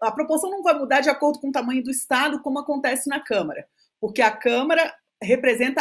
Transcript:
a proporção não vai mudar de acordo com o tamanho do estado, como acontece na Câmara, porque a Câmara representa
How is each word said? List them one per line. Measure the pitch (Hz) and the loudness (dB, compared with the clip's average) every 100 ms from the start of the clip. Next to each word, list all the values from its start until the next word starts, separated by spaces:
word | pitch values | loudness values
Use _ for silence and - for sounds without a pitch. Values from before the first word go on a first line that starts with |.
a | 220 | -4
proporção | 220 311 311 370 | -2 0 0 0
não | 392 | -2
vai | 359 294 | 2 2
mudar | 262 269 | 4 2
de | 277 | 4
acordo | 277 294 294 | 2 0 0
com | 277 | -2
o | |
tamanho | 269 240 262 | -4 -2 -2
do | 247 | -2
estado, | 262 - 254 294 294 | -4 0 0 0 -2
como | 294 269 | -4 -6
acontece | 285 285 269 262 285 | -4 -2 -2 -2 -2
na | 285 | -6
Câmara, | - 208 156 143 - _ _ - | -2 -2 -2 -8 -14 _ _ -8
porque | 214 214 | -6 2
a | 220 | 2
Câmara | 214 247 240 285 330 320 - _ - | 2 0 2 2 2 2 -2 _ -8
representa | 202 254 254 233 247 269 | 0 2 2 2 0 -2